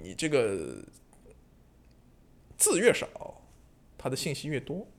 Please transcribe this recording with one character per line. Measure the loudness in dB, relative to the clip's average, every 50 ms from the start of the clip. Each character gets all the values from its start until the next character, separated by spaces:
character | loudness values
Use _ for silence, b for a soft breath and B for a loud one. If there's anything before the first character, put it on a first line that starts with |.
| -10
你 | -10 -6
这 | -4 0 2
个 | 2 4 2 2 0 -2 -4 -6 -8 -10 -14 -18 -20 -20 -20 _ -20 -20 -20 -20 -20 -20 -20 -20 -20 -20 -20 -20 _ -20 -20 -20 -20 -20 -20 -20 -20 -20 -20 -20 -20 -20 -20 -16 -2 2
字 | 4 4 4 6
越 | 6 6 6
少， | 4 2 -6 -8 -10 -14 -14 -14 -16 -20 -20 -20 -20 -20 -20 -20 -20 -20 -20 -16 -8
它 | -6 -4
的 | -4 -2
信 | -2 -4 -4
息 | -4 -4 -4
越 | -4 -4
多， | -4 -6 -6 -8 -8 -12 -16